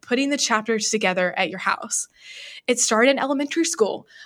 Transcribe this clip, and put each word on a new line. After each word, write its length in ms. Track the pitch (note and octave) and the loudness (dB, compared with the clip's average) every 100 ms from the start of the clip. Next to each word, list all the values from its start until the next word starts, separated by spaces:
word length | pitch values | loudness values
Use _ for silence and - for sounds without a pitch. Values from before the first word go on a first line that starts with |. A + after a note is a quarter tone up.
putting 300 | - B3 C#4 | -4 0 0
the 60 | C#4+ | 0
chapters 540 | - A3 A3 A3+ G#3+ | 0 0 0 -2 0
together 440 | A3 G3+ F#3 F3+ - | 0 0 0 0 0
at 140 | F#3+ | -4
your 80 | F#3 | -2
house. 500 | G3 - A3 - - _ - - - - - | -4 -4 -4 -6 -6 _ -20 -18 -18 -10 -2
It 120 | B3 | 0
started 340 | - A3 B3 | 2 4 4
in 60 | C#4 | 4
elementary 460 | C4+ C#4 C#4+ - | 2 0 -2 0
school 420 | E4 - G3 G#3+ - - | 0 2 0 -2 -12 -20